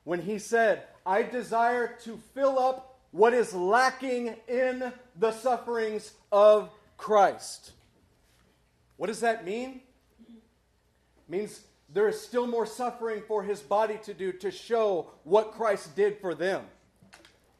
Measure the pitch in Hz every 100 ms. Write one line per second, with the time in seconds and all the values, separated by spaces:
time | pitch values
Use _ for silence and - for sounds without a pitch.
0 | - 175 165 214 - 233 226 165 - -
1 | 180 196 233 247 190 226 233 247 233 -
2 | 226 226 - 262 277 262 254 262 - -
3 | _ 160 226 247 214 180 180 226 262 262
4 | 269 247 240 220 - 247 254 254 254 240
5 | - 165 220 220 254 240 240 233 220 214
6 | - - _ 202 208 214 185 - _ -
7 | - 214 180 113 - - - - _ _
8 | _ _ _ _ _ _ _ _ _ -
9 | 180 220 233 220 165 220 254 262 _ _
10 | _ _ 233 226 _ _ _ _ _ _
11 | _ _ _ 175 214 - _ _ _ 160
12 | 214 214 - 240 240 233 220 - 247 240
13 | 226 214 208 208 196 196 - 202 214 208
14 | - 185 190 185 202 - - 233 214 180
15 | - - 151 202 214 - 220 202 165 151
16 | 208 208 185 156 180 170 113 _ _ _
17 | _ - - _ _